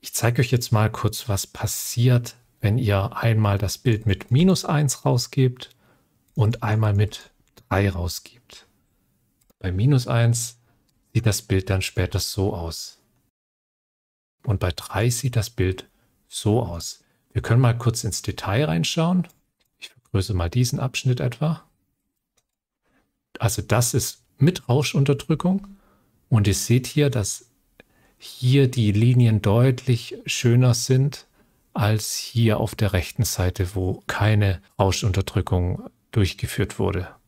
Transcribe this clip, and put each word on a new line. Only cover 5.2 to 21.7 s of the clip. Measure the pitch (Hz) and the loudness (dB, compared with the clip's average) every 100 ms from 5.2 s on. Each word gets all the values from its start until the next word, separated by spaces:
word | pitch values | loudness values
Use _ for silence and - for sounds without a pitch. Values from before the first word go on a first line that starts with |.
| - - 127 123 - _ _ _ _ _ _ | -2 0 0 0 -20 _ _ _ _ _ _
und | - 107 120 | 0 0 0
einmal | 110 107 110 | -2 0 2
mit | 101 104 - - _ _ _ _ | 2 0 -4 -20 _ _ _ _
drei | 98 101 | 0 0
rausgebt. | 87 87 - - _ _ - _ _ _ _ _ _ _ _ _ _ | 0 -6 -6 -14 _ _ -20 _ _ _ _ _ _ _ _ _ _
Bei | 92 | -6
minus | 90 123 139 123 | 0 2 2 2
eins | 120 117 117 - - _ _ _ _ _ | 0 2 0 -4 -12 _ _ _ _ _
sieht | - 110 | -2 0
das | 104 | -2
Bild | - 95 - | 0 -2 0
dann | 95 | -2
später | - - 90 - | -2 -4 -2 -2
so | - - 98 | -6 -2 -2
aus. | 87 85 - - _ _ _ _ _ _ _ _ _ _ _ _ _ _ _ | -2 -8 -10 -14 _ _ _ _ _ _ _ _ _ _ _ _ _ _ _
Und | - 98 | -2 0
bei | 92 | 0
drei | - - 92 117 | -4 -6 -2 0
sieht | 120 131 | 0 -2
das | 120 101 | -4 -4
Bild | - 92 95 - _ _ _ _ | -2 -2 -2 -10 _ _ _ _
so | - 107 107 | -4 0 0
aus. | - 85 - - _ _ _ | 0 -8 -12 -16 _ _ _
Wir | - | -6
können | - 117 | 0 4
mal | 131 117 | 4 2
kurz | 117 - | -2 -2
ins | 110 - | -6 -6
Detail | - - - 104 151 | -8 -8 -4 -2 0
reinschauen. | 165 156 - 165 185 170 _ _ _ _ _ | -2 -2 0 0 0 -2 _ _ _ _ _
Ich | - | -20
vergrößere | _ _ 101 92 92 | _ _ -2 -2 -2
mal | 87 | -2
diesen | 123 123 - | 0 0 -2
Abschnitt | 123 - 131 123 | -4 -4 -2 -2
etwa. | 123 - 156 160 _ | -4 -4 -4 -4 _